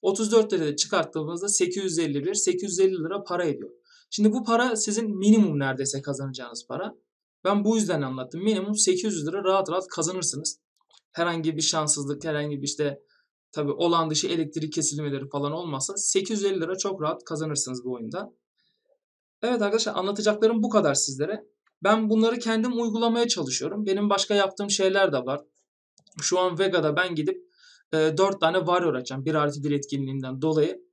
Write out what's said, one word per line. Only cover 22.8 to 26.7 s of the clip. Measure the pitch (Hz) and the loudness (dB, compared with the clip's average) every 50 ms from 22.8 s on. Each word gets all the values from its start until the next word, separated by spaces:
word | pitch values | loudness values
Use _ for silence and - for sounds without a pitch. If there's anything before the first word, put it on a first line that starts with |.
| 233 | -2
uygulamaya | 233 208 220 233 233 226 240 233 233 | -2 0 0 2 2 2 2 2 2
çalışıyorum. | - 190 151 131 127 - 127 160 196 208 214 | 0 -2 -2 -4 -4 -4 -4 -4 -4 -4 -2
Benim | 202 190 196 208 208 | 0 0 0 2 2
başka | 202 196 - - 208 | 2 2 2 2 2
yaptığım | 202 196 190 - - 202 202 | 2 2 2 0 -4 -4 -4
şeyler | 202 - 190 185 190 196 196 180 143 | 0 2 2 2 4 4 2 4 2
de | 131 | 0
var. | 123 127 135 147 - _ _ _ _ _ _ _ _ _ _ _ _ _ _ - | -2 -2 -6 -6 -6 _ _ _ _ _ _ _ _ _ _ _ _ _ _ -6
Şu | - - - 185 | -4 0 2 2
an | 185 185 175 160 | 2 2 2 2
Vega'da | 196 190 | 0 2